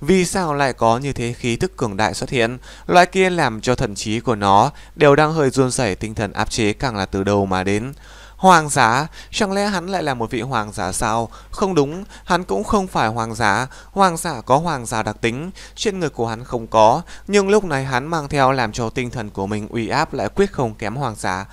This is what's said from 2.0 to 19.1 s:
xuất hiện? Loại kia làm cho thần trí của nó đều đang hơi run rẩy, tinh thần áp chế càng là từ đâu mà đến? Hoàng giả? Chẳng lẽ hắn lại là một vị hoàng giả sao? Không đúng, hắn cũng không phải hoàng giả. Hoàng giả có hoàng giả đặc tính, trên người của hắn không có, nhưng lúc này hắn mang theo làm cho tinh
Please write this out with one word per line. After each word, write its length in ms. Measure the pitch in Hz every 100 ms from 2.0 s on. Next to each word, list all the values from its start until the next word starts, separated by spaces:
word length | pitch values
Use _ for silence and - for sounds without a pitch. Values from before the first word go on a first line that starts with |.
| 107
xuất 160 | - 139
hiện? 280 | 127 113 127 - - -
Loại 200 | 175 180
kia 240 | 190 185
làm 300 | 175 135 110
cho 140 | 123
thần 200 | 123 123
trí 260 | 98 110 113
của 140 | 127
nó 360 | 107 101 101 131 - - 165
đều 200 | 147 139
đang 160 | 156
hơi 180 | 160 135
run 200 | 131 127
rẩy, 240 | 127 113
tinh 200 | 92 107
thần 180 | 110 104
áp 180 | - 110
chế 220 | - 104
càng 240 | 104 135 107
là 100 | 92
từ 180 | 98
đâu 220 | 98 101 98
mà 180 | 92
đến? 280 | 95 104 127 143 - - - -
Hoàng 320 | 190 170 151
giả? 380 | 143 113 123 156 - -
Chẳng 220 | - 202
lẽ 140 | 196 202
hắn 200 | 190 175
lại 160 | 185
là 120 | 151
một 160 | 123 110
vị 100 | 123
hoàng 320 | 123 120 104
giả 200 | 104 90
sao? 360 | 92 117 113 113 - -
Không 240 | - 190
đúng, 300 | 170 139 175 208 -
hắn 200 | - 180
cũng 200 | 185 196
không 220 | 214 214 190
phải 220 | 170 113
hoàng 260 | 117 113
giả. 320 | 110 107 104 131 -
Hoàng 320 | - 196 190 165
giả 240 | 175 131
có 160 | - 135
hoàng 300 | 170 139 113
giả 160 | 113
đặc 140 | 107 107
tính, 300 | 117 123 175 - - -
trên 240 | 220 190
người 80 | 156
của 180 | - 117
hắn 180 | 110
không 220 | 127 123 113
có, 360 | 110 110 143 - - -
nhưng 220 | 202 190
lúc 160 | 208
này 200 | 190 135
hắn 220 | 135 127 147
mang 220 | 165 143
theo 240 | 147 131
làm 200 | 135 113
cho 180 | 107 113
tinh 200 | - 123